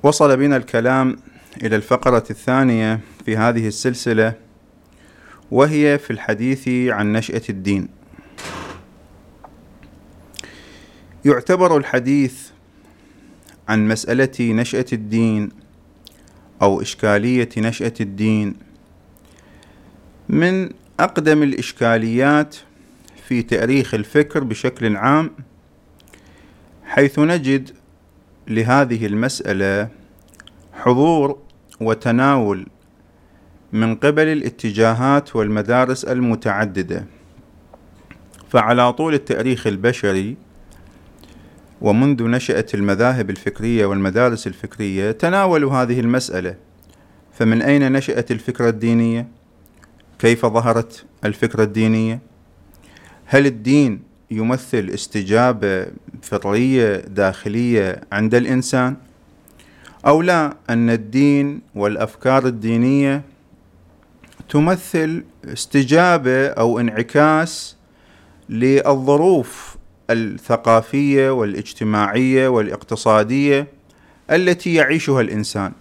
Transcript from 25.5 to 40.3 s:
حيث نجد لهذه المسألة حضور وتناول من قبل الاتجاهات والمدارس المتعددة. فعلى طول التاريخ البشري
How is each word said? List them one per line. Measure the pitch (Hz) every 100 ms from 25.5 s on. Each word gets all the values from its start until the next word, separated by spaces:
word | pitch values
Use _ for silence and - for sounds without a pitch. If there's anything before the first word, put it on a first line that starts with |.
| _ _ _ _ _ _ - - - - - _ -
حيث | - - 139 151
نجد | 151 175 135 135 131 - _ _ _ _ _ _ -
لهذه | 113 110 135 131 113 107
المسألة | 104 127 135 - 98 98 98 110 - _ _ _ - - _ -
حضور | - 123 123 156 160 139 143 - _ _ -
وتناول | 110 110 123 117 135 135 107 95 95 _ _ _ _ _ _ _ _ _ _
من | 110 113
قبل | 110 143 147 156
الاتجاهات | 151 120 - 113 104 113 117 131 143 143 117
والمدارس | 107 107 101 123 127 127
المتعددة. | - 127 123 113 113 101 107 92 85 87 98 - - - - - _ - - - - - - - -
فعلى | 123 110 123 123
طول | 120 160
التاريخ | 147 - 117 123 120 113
البشري | 98 117 120 101 95 101